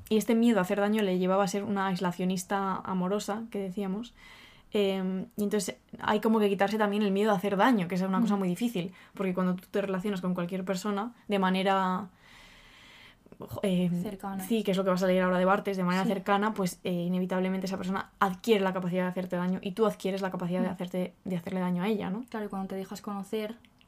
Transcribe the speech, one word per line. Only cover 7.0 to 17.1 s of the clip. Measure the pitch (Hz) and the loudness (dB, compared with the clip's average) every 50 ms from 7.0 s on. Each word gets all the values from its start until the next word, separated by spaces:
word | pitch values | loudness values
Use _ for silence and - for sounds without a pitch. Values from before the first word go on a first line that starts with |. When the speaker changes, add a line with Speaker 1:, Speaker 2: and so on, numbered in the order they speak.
Speaker 1:
el | 214 196 | 2 2
miedo | 190 196 214 220 | 2 2 4 2
a | 202 | 2
hacer | 180 202 202 202 | 2 2 0 2
daño, | 185 214 269 247 202 170 | 4 4 6 4 4 2
que | 170 190 | 0 -2
es | 175 190 | -2 0
una | 190 190 190 | 0 2 2
cosa | 233 214 202 | 2 2 2
Speaker 2:
Mm. | 196 | 2
Speaker 1:
muy | 190 180 | 2 0
difícil, | 175 - 240 233 - 180 165 190 - - - - - | 0 0 -2 -2 -2 -2 -4 -4 -8 -14 -20 -14 -8
porque | - 190 190 180 | -4 -2 -2 0
cuando | 185 185 180 180 | 0 0 0 0
tú | 185 - - | -2 -4 -4
te | - 202 | -2 -2
relacionas | 202 196 190 180 185 208 196 180 | 0 0 -2 -2 -2 -2 -2 -2
con | 190 180 180 | -2 -2 -2
cualquier | 180 175 175 190 185 185 | -2 -2 -4 -4 -4 -2
persona | 190 190 185 - 208 202 196 220 240 - - - | -2 -4 -2 -2 -2 -2 -2 -4 -6 -8 -10 -6
de | - 202 196 | -2 0 2
manera... | 175 185 185 190 185 196 190 190 185 185 185 185 202 - - _ - - - - - - - - - - - - - - - - - - - _ _ - - - - - - - - | 2 2 2 2 4 4 4 4 2 2 0 -2 -4 -8 -14 _ -20 -20 -20 -20 -20 -20 -20 -20 -20 -20 -20 -20 -20 -20 -20 -20 -20 -20 -20 _ _ -20 -18 -16 -14 -12 -8 -4 0
Eh, | 196 180 175 180 175 175 175 185 | 0 2 2 2 0 0 -2 -4
Speaker 2:
Cercana. | 214 190 190 - 196 196 190 190 | -6 -8 -10 -10 -8 -8 -6 -4
Speaker 1:
sí, | - 233 220 202 | -2 -2 0 0
que | 202 | 0
es | 180 | 0
lo | 190 190 | 2 2
que | 190 | 2
vas | 185 180 | 2 2
a | 196 | 4
leer | 185 180 185 185 | 4 4 4 4
ahora | 185 180 180 | 4 2 4
de | 185 | 4
Barthes, | 185 196 202 - 202 196 | 4 4 2 0 -2 -2
de | 190 180 | 0 0
manera | 180 180 190 190 | 0 2 2 2
Speaker 2:
Sí. | 226 | 0
Speaker 1:
cercana, | 190 190 185 208 202 202 208 220 214 | 0 0 2 2 2 2 2 0 0
pues, | 202 190 180 - - - | 0 -2 -2 -4 -4 -6
eh, | 190 | -4
inevitablemente | 180 175 170 175 | -2 -2 -2 0